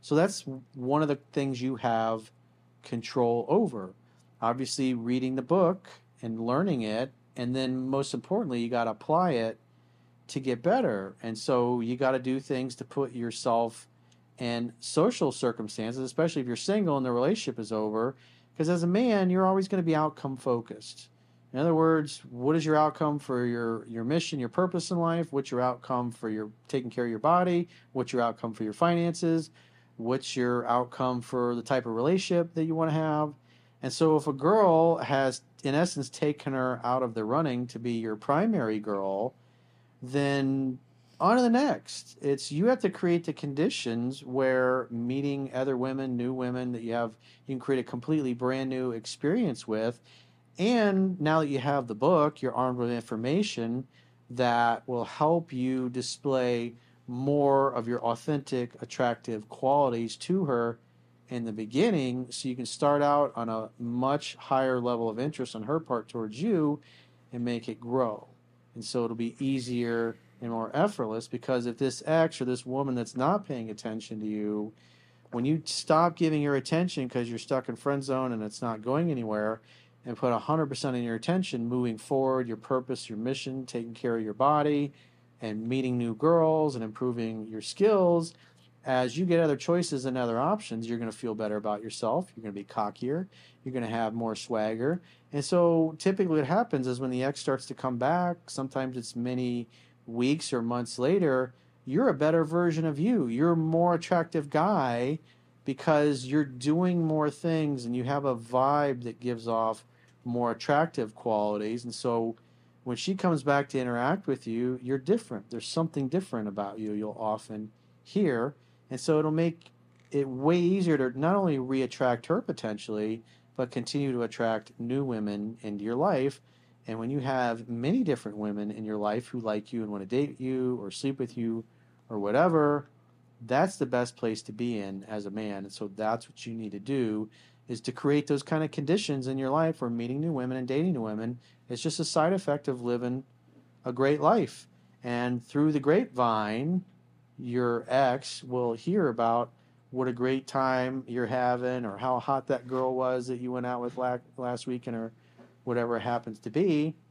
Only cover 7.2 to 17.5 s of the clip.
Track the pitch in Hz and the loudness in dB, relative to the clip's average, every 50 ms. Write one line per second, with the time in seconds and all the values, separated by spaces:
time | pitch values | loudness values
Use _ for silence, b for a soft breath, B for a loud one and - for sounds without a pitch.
7.2 | _ _ _ - 123 120 127 131 131 127 131 131 127 131 135 139 147 - - 127 | _ _ _ -6 -4 -2 0 0 0 0 -2 -2 -2 0 0 0 0 0 -4 -6
8.2 | - - 185 208 240 160 127 120 117 117 123 120 117 113 107 - - - 156 165 | -4 -2 -2 -2 0 0 -2 -2 -2 0 0 0 0 0 -2 -6 -2 2 2 4
9.2 | 185 180 147 117 113 113 110 - _ _ b b b b b b b b b b | 4 4 2 2 0 -2 -4 -8 _ _ b b b b b b b b b b
10.2 | _ _ - 143 131 131 123 117 120 170 208 262 254 165 110 101 95 98 98 _ | _ _ -8 -4 -2 -2 -4 0 2 2 2 4 2 0 0 -2 -4 -8 -10 _
11.2 | - 117 113 107 - - 135 123 123 120 123 123 117 117 123 123 139 131 131 131 | -8 -8 -8 -6 -2 0 2 4 4 2 2 0 0 -2 -2 0 2 2 2 2
12.2 | 127 131 131 135 131 - 143 127 127 131 123 - 131 - - - 139 131 127 123 | 0 -2 -2 -2 -2 -2 -4 -2 -2 -4 -6 -10 -14 -8 -4 -4 -4 -4 -4 -6
13.2 | 117 120 113 - - 127 117 117 117 117 113 - - _ b b b b b b | -6 -6 -6 -4 0 2 2 2 2 0 -4 -10 -20 _ b b b b b b
14.2 | b b _ - 127 120 120 117 117 117 - _ - - - 156 156 226 240 - | b b _ -8 -6 -4 -2 -2 -4 -6 -8 _ -12 -2 2 4 4 4 4 2
15.2 | 185 139 123 - - 123 113 - 113 107 - - 110 110 120 131 131 127 - - | 0 0 0 0 -2 -2 -2 -2 -8 -8 -6 -6 -6 -6 -4 -6 -6 -6 -2 0
16.2 | 160 170 160 147 131 123 120 117 - - 196 214 202 170 147 139 131 127 120 120 | 0 0 0 -2 -4 -4 -4 -6 -2 0 0 0 2 2 2 0 0 0 0 2
17.2 | 127 147 214 226 - - | 2 2 0 0 -2 -6